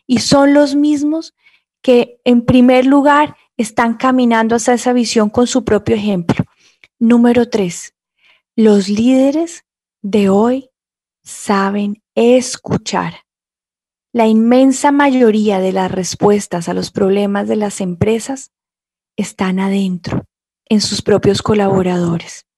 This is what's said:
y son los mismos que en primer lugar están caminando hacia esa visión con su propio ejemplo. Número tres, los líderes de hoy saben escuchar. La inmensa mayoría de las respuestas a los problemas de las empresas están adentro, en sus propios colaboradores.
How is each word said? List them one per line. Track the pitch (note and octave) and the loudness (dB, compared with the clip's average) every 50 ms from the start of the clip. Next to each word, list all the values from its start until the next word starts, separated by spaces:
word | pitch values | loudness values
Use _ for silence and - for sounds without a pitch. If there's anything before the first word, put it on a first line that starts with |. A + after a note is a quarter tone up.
| _ - | _ -4
y | B3+ A3 | -4 -2
son | - - - C#4 C#4 C#4+ C#4+ | 0 2 2 4 4 4 4
los | D4 D4 C#4 C4+ | 4 4 2 2
mismos | D4 D4 D4+ D4+ C#4+ C#4+ D4 D#4 D#4+ D#4+ - - _ _ _ _ _ _ _ _ _ - | 0 0 0 0 0 -2 -4 -4 -6 -8 -12 -18 _ _ _ _ _ _ _ _ _ 0
que | - B3 A#3+ A#3 - - _ _ | 2 2 4 2 0 -6 _ _
en | B3 B3 A#3+ A#3 | 0 0 2 2
primer | - B3 B3+ B3 B3 B3+ B3+ C4 C4+ | 2 4 4 4 6 4 4 4 4
lugar | C#4 C#4+ C4+ D4 C#4+ C#4+ D4+ D4 - _ _ _ _ | 2 2 4 4 2 2 2 0 -4 _ _ _ _
están | - A#3 - - - A#3+ A#3 A3+ A3+ | -8 -8 -6 -4 -2 -2 -2 -2 -2
caminando | - C4 B3+ B3+ B3 A#3+ A#3 A3+ A3+ A3+ A#3 | -2 0 2 2 2 2 2 2 2 0 0
hacia | A#3 - - B3 | 0 0 0 -2
esa | A#3 - B3+ B3 | 0 0 -2 0
visión | B3 A#3 G#3+ - A#3 G#3+ G#3 | 0 -2 0 0 0 0 0
con | - - B3 | 0 0 0
su | A#3+ - C4 G#3+ | 0 0 -2 -2
propio | - G#3+ G3+ G#3 - A3+ | 0 -2 -2 0 -2 -4
ejemplo. | G#3+ G3+ G#3 G3+ F3+ E3+ E3+ - - - - _ _ _ _ _ _ _ _ _ _ | -2 -2 -2 -4 -2 -2 -2 -4 -4 -4 -6 _ _ _ _ _ _ _ _ _ _
Número | A#3+ A3+ A#3+ A#3+ A#3 A#3+ A#3+ A#3+ A#3+ A#3 | 2 2 4 4 4 4 4 2 0 0
tres, | A#3+ G#3+ G3 F3 E3+ - - - - _ _ _ _ _ _ _ _ _ _ _ _ | -2 -4 -4 -4 -6 -10 -14 -18 -20 _ _ _ _ _ _ _ _ _ _ _ _
los | - A3 G#3+ G#3 G3+ F#3+ G3 | 2 4 4 4 4 2 0
líderes | G#3 G#3 A3+ B3 C4 C4 C4 C#4 C#4 D#4 E4+ E4 - - - _ _ _ _ _ _ _ | -2 0 0 2 2 2 2 2 0 -2 -4 -6 -8 -14 -20 _ _ _ _ _ _ _
de | - G3+ F#3+ G#3+ G3+ G3 | -8 -4 -2 0 2 2
hoy | F#3+ G3+ A3 A#3+ B3+ C4+ C4+ _ _ _ _ _ _ _ _ _ _ _ | 2 2 2 0 -2 -4 -6 _ _ _ _ _ _ _ _ _ _ _
saben | _ - - - - - G#3 G3 G3 G3 G3+ G#3 G3+ G3+ G#3 - _ _ _ | _ -20 -20 -12 -6 -4 -2 -2 -2 -2 -4 -4 -4 -6 -8 -10 _ _ _
escuchar. | - A3+ A#3+ B3 B3+ B3 - - - - - F#3 - - - G3 F#3 F3+ E3+ E3+ - _ _ _ _ _ _ _ _ _ _ _ _ _ _ _ _ _ _ | 0 2 2 2 2 0 -2 -8 -12 -8 -6 -6 -6 -4 -4 -6 -6 -6 -6 -10 -14 _ _ _ _ _ _ _ _ _ _ _ _ _ _ _ _ _ _
La | - A#3 A3+ | -2 0 2
inmensa | A3 A3 A3 A3+ A#3 A#3+ B3+ C4 C4+ B3+ - - D4 | 2 2 2 2 2 4 4 4 2 2 0 0 0
mayoría | C#4+ C#4+ C#4+ C#4+ C4 B3+ B3 A3 G#3 G#3+ G#3+ G#3+ G3+ F#3+ | 0 2 2 2 2 2 2 2 2 2 0 0 0 0
de | F#3 F#3+ | -2 -2
las | F#3+ F#3+ F#3 F#3 | -2 -2 -4 -4
respuestas | F#3 F#3 F#3 - - - - G#3 G#3 G#3 G3+ - - F3 E3+ - | -4 -6 -8 -8 -6 -2 0 2 2 0 -2 -4 -8 -8 -6 -6
a | F3 | -6
los | F#3 F#3 - | -6 -6 -6
problemas | - - G3+ F#3+ G3 G3+ G3+ G3+ G3+ G3+ G#3 G#3 | -4 -2 -2 0 0 0 -2 -2 -4 -4 -4 -4
de | A3+ G#3+ | -4 -4
las | G#3 G3+ G3 - | -4 -6 -6 -6
empresas | G3+ F#3 F3 E3+ F#3+ G#3+ A3 A3+ A3 - C4+ C4+ - - _ _ _ _ _ _ _ _ _ _ _ _ _ - | -8 -8 -6 -4 -2 -2 -2 -4 -4 -8 -12 -12 -14 -20 _ _ _ _ _ _ _ _ _ _ _ _ _ -10
están | G3+ - - - G3 F#3+ F#3 F#3+ | -10 -10 -8 -6 -4 -4 -2 -2
adentro, | F#3+ G3 G3 G3 G3 F#3 F3+ F3 - - - - - - _ _ _ _ _ _ _ _ | -2 -2 -2 -2 -2 -4 -6 -6 -8 -8 -8 -8 -10 -12 _ _ _ _ _ _ _ _
en | A3 G#3 | -2 0
sus | - - G#3 - | 0 -2 -6 -6
propios | - - G#3 F#3+ - G#3 G3 G3+ | -2 0 0 2 2 0 -2 -2
colaboradores. | - - G#3+ G#3 G3+ G3 G3 F#3+ F#3 F3+ F3+ F3 F3 E3+ E3 E3+ - - - - - _ _ | -2 -2 0 0 0 0 0 0 0 -2 -2 -2 -2 -4 -4 -6 -8 -12 -18 -20 -20 _ _